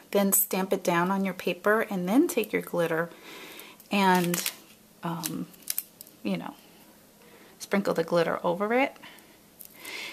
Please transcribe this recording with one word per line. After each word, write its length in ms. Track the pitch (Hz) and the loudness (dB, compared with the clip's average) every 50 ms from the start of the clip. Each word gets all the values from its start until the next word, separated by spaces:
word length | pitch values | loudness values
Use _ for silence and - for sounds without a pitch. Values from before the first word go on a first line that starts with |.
| - - | -10 -2
then 220 | - 202 202 196 196 | 0 2 2 4 4
stamp 400 | - - - - 185 185 - 202 | 2 2 0 -2 -2 0 0 -2
it 100 | 190 - | 0 0
down 280 | 185 175 170 175 185 | 2 2 2 2 2
on 120 | 196 190 196 | 2 0 0
your 100 | 190 180 | -2 -4
paper 480 | - - 190 170 - - 208 214 220 - - | -4 -4 -4 -4 0 2 2 2 2 2 0
and 200 | 202 185 180 175 | -2 -4 -2 2
then 180 | 208 269 349 | 4 4 4
take 240 | 294 - 240 214 - | 4 2 -2 -2 0
your 100 | - 175 | -2 -2
glitter 480 | 175 - - 175 170 160 165 160 170 170 - - - - - - - - - - - - - - - - | -2 -2 -2 0 0 2 2 0 -2 -4 -6 -16 -20 -18 -16 -16 -16 -16 -18 -18 -18 -20 -20 -18 -10 -2
and, 600 | - 202 196 185 185 185 175 175 175 175 - - - - - - - - - - - - - | 2 4 6 6 6 6 4 2 0 -2 -2 -4 -6 -8 -18 -20 -20 -20 -20 -20 -18 -10 -8
um, 440 | 170 165 160 - 160 160 - 175 - - - - - - - - - - - - - - - - | -8 -6 -4 -6 -6 -6 -6 -8 -10 -12 -18 -10 -8 -8 -8 -10 -14 -20 -20 -20 -20 -16 -8 -4
you 120 | 208 190 | -4 -4
know, 200 | 160 - - - - - - - - - - - - - - - - - - - - - - - - | -4 -6 -10 -14 -16 -20 -20 -20 -20 -20 -20 -20 -20 -20 -20 -20 -20 -20 -20 -20 -20 -20 -20 -18 -16
sprinkle 340 | - - - 196 202 - 175 | -8 -2 -2 0 0 0 0
the 100 | 170 165 | 0 0
glitter 360 | - 175 170 165 170 - - - | 2 2 2 2 2 0 -2 0
over 300 | 175 170 185 202 214 233 | -2 0 0 0 0 2
it. 240 | 254 269 - - - - - - - - - - - - - - - - - - - - - - - - - | 2 2 0 -2 -10 -20 -20 -20 -20 -20 -20 -20 -20 -20 -20 -20 -20 -20 -20 -20 -18 -16 -14 -12 -12 -12 -12